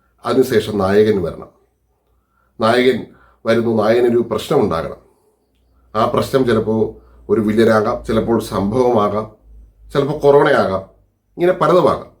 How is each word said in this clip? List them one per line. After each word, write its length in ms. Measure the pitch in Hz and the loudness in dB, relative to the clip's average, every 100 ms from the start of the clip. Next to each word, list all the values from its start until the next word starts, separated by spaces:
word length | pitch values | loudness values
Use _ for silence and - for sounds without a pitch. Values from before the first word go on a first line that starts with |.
| _ _ | _ _
അതിനുശേഷം 540 | 117 127 123 107 107 101 | -2 0 2 0 -2 -2
നായകൻ 440 | 95 104 107 101 | 0 2 2 0
വരണം. 260 | 80 78 - _ _ _ _ _ _ _ _ _ _ - | -4 -10 -16 _ _ _ _ _ _ _ _ _ _ -4
നായകൻ 460 | 113 123 127 113 85 - _ _ 113 | 0 2 2 0 -4 -20 _ _ -2
വരുന്നു, 360 | 113 113 110 | 0 0 0
നായകനൊരു 460 | 107 120 120 117 113 | 2 2 2 2 0
പ്രശ്നമുണ്ടാകണം. 680 | 110 - 147 101 82 71 - _ _ _ _ _ _ _ _ _ | -2 0 0 0 -2 -6 -12 _ _ _ _ _ _ _ _ _
ആ 120 | 107 120 | -4 -2
പ്രശ്നം 320 | 131 107 135 120 | -2 0 0 0
ചിലപ്പോൾ 320 | 107 101 110 98 - _ - - | 0 0 -2 -4 -6 _ -12 -4
ഒരു 100 | 110 | -2
വില്ലനാകാം, 640 | 107 110 110 110 110 - | 0 2 2 2 0 -6
ചിലപ്പോൾ 360 | - - - 113 | -4 -4 -2 -2
സംഭവമാകാം, 960 | - 101 101 127 123 110 104 104 113 - - - - _ - | -4 -4 -2 0 2 2 0 -4 -10 -16 -20 -20 -20 _ -8
ചിലപ്പോൾ 260 | 139 135 151 | -4 -4 0
കൊറോണയാകാം, 640 | 143 143 147 143 95 95 - _ _ _ _ 170 | 4 4 4 2 0 -4 -8 _ _ _ _ -2
ഇങ്ങനെ 160 | 175 | 0
പലതുമാകാം. 600 | 180 156 180 127 - - _ | 0 2 2 2 0 -8 _